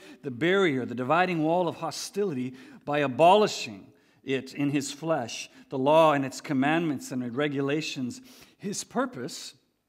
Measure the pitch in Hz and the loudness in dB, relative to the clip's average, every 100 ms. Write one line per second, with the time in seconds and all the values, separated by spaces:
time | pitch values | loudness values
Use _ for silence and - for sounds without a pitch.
0 | - - 143 120 165 196 185 131 113 120 | -14 -14 -10 -2 0 2 2 0 -4 -4
1 | 127 160 185 170 151 175 170 127 165 - | 0 2 2 0 0 0 0 -4 -8 -8
2 | - 196 202 131 127 127 - - - 147 | -8 -4 -4 -2 -6 -8 -18 -14 -4 0
3 | 143 120 170 208 208 - - 98 90 _ | 0 6 8 8 6 0 -10 -12 -18 _
4 | _ _ 131 131 123 - 143 143 - - | _ _ -4 -4 -4 -4 0 0 -4 -6
5 | 160 156 113 - - - - 139 131 160 | -4 -2 -4 -10 -14 -18 -8 -2 4 6
6 | 160 143 135 - - 135 139 160 170 127 | 6 4 0 -6 -4 0 2 2 0 -4
7 | - 131 120 117 151 139 139 156 156 147 | -6 -6 -6 -2 -2 -2 -2 -2 -4 -6
8 | 123 - - - - _ 190 190 - 226 | -8 -10 -16 -20 -20 _ -10 -10 -8 -4
9 | 262 135 131 - - - _ _ | -6 -6 -10 -10 -16 -18 _ _